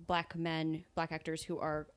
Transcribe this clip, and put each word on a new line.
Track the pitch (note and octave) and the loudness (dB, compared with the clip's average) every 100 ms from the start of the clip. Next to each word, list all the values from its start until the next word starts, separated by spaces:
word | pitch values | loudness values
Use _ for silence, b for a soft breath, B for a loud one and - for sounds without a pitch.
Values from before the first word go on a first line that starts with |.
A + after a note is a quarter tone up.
| E3+ | 2
black | F3 E3+ | 2 2
men, | E3+ E3 D#3+ D#3+ D#3+ - | 0 0 2 2 0 -2
black | - E3 | -2 -2
actors | D#3+ E3 D#3+ | -2 -4 -4
who | - E3+ | -2 -2
are | D#3 D3+ D3 | 0 0 -2